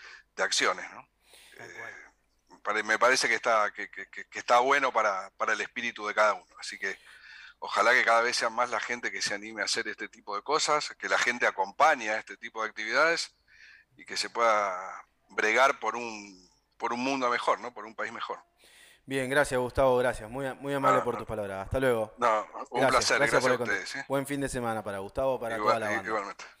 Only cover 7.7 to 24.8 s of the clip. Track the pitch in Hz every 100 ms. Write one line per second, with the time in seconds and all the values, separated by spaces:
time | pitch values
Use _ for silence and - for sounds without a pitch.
7.7 | 104 110 123 110 113 117 117 123 113 123
8.7 | 110 - 120 117 98 - 101 107 110 95
9.7 | - 110 101 104 - - 104 - 151 -
10.7 | 151 - - 98 95 123 120 117 - 95
11.7 | - 151 143 110 110 - 101 117 113 110
12.7 | 107 110 123 160 165 - _ _ - -
13.7 | - _ - - 98 101 117 117 104 101
14.7 | 92 95 92 - _ _ 101 107 117 -
15.7 | - 110 117 117 107 101 92 90 _ _
16.7 | - 120 120 127 139 123 120 - 101 113
17.7 | - 107 110 107 117 - - - _ -
18.7 | - - _ - 135 127 143 139 127 123
19.7 | 131 135 123 123 107 110 127 135 - 139
20.7 | 143 135 135 117 113 110 110 101 95 98
21.7 | 131 131 113 107 - 120 107 104 101 123
22.7 | 120 131 123 117 123 139 127 127 127 117
23.7 | 101 90 135 - 135 135 143 135 131 117
24.7 | 110